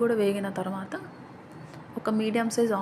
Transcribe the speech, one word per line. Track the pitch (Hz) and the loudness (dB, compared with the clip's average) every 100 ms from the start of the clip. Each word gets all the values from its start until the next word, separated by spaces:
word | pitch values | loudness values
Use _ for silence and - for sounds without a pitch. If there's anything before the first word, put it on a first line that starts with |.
కూడా | 233 220 | 4 4
వేగిన | 202 202 196 190 | 4 2 0 -2
తర్వాత | 185 196 196 381 370 - - - - - - - - - | -4 -4 -6 -8 -10 -14 -18 -18 -18 -16 -16 -16 -10 -4
ఒక | - 214 | 0 2
మీడియం | 220 233 226 240 | 2 2 2 4
సైజ్ | 233 196 | 4 4